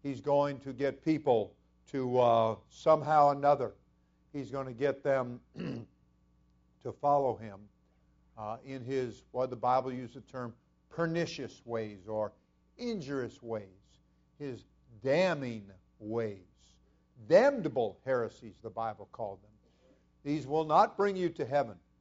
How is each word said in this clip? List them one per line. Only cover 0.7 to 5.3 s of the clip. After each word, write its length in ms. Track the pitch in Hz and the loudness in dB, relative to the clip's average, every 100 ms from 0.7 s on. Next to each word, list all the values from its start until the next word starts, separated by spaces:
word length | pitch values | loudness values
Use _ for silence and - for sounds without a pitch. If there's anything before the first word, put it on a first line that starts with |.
get 280 | 123 139 131 | -4 -4 -2
people 520 | 165 156 147 117 98 _ _ _ _ | 0 2 4 2 2 _ _ _ _
to, 300 | 139 127 123 | -4 0 4
uh, 360 | 120 113 113 104 _ | 6 6 4 -2 _
somehow 600 | - 165 156 143 156 147 | -2 4 4 6 6 6
or 40 | |
another, 400 | 143 143 143 117 - _ _ _ _ _ | 6 4 4 0 -8 _ _ _ _ _
he's 160 | 147 117 | -12 -8
gonna 240 | 135 131 | -8 -8
get 280 | 120 143 139 | -2 -2 0
them 380 | 147 135 123 | 0 0 0